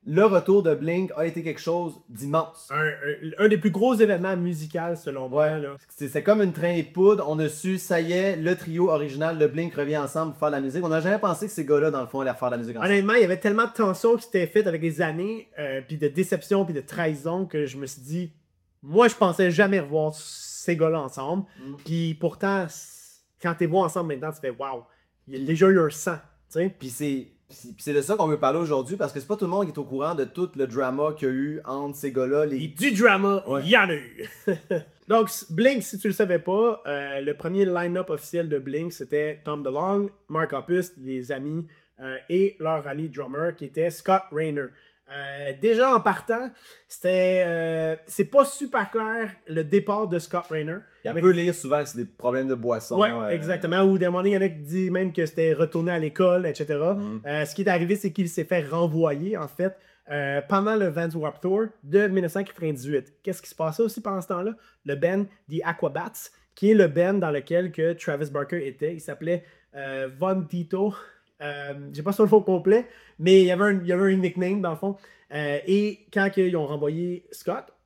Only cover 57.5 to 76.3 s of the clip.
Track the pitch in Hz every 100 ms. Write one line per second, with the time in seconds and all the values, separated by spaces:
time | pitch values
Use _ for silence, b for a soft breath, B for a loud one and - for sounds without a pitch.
57.5 | - 196 180 170 202 196 160 170 - 156
58.5 | 180 143 160 170 156 160 143 180 196 147
59.5 | - 185 190 b b - 147 139 143 143
60.5 | 196 208 220 190 156 170 160 151 - 180
61.5 | 196 220 _ 143 190 208 190 170 196 202
62.5 | - 165 139 131 143 135 _ - 180 -
63.5 | - 160 156 226 226 214 190 180 180 196
64.5 | 226 b b 143 139 170 190 196 b -
65.5 | 160 160 165 165 143 196 - - b b
66.5 | - 196 220 175 143 180 202 170 147 143
67.5 | 175 185 160 160 165 - 143 151 143 143
68.5 | 175 139 - 151 170 156 143 156 175 175
69.5 | b b 139 139 135 131 135 185 190 160
70.5 | 175 165 185 208 196 B B _ _ 147
71.5 | 143 143 143 143 143 156 196 214 214 196
72.5 | 185 180 214 247 B B B 165 190 180
73.5 | 180 208 196 175 180 196 190 180 180 180
74.5 | 202 180 156 196 196 B B B 147 147
75.5 | 143 - 196 208 196 _ 202 196